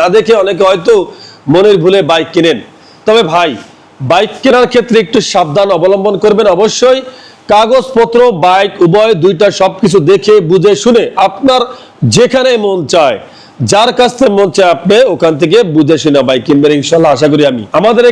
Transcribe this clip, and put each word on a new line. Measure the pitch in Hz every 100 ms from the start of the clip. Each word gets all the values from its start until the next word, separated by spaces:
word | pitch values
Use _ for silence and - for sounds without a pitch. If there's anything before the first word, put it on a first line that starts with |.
না | 170
দেখে | 208 208 220
অনেকে | 190 180 190
হয়তো | 190 175 214 165 - - - -
মনের | 165 208 196
ভুলে | 165 196 151
বাইক | 165 160 -
কিনেন। | 165 120 - - - - -
তবে | 226 170
ভাই, | 170 170 110 - - _ - 127
বাইক | 180 214 -
কেনার | 262 247 240
ক্ষেত্রে | 247 233 220
একটু | 180 240 -
সাবধান | 196 165 147 196 175
অবলম্বন | 185 196 202 196
করবেন | 214 196 214 175
অবশ্যই। | 214 - 247 262 254 - - - -
কাগজপত্র, | 208 220 254 - 226 226 240 247 185 180
বাইক | 190 202 - 175
উভয় | 202 220 196
দুইটা | 175 170 202 -
সবকিছু | 190 - 196 190 147
দেখে | 196 208 214 160
বুঝে | 180 190 196
শুনে | 233 233 156 - 196
আপনার | - 269 254 240 - - - 120 107
যেখানে | 233 262 254 233
মন | 208 190 143
চায়, | 175 147 131 - - - - 117
যার | 196 240 247
কাছ | 247 240
থেকে | 262 202
মন | 196 170
চায়, | 180 170
আপনি | 180 208 254
ওখান | 165 165 151
থেকে | 160 214 196 156
বুঝে | 143 156
শুনে | 156 143 127
বাইক | 131 120
কিনবেন | 143 147 147
ইনশাআল্লাহ, | 139 165 160 131
আশা | 151
করি | 147 139
আমি। | 127 104 151
আমাদের | 208 233 240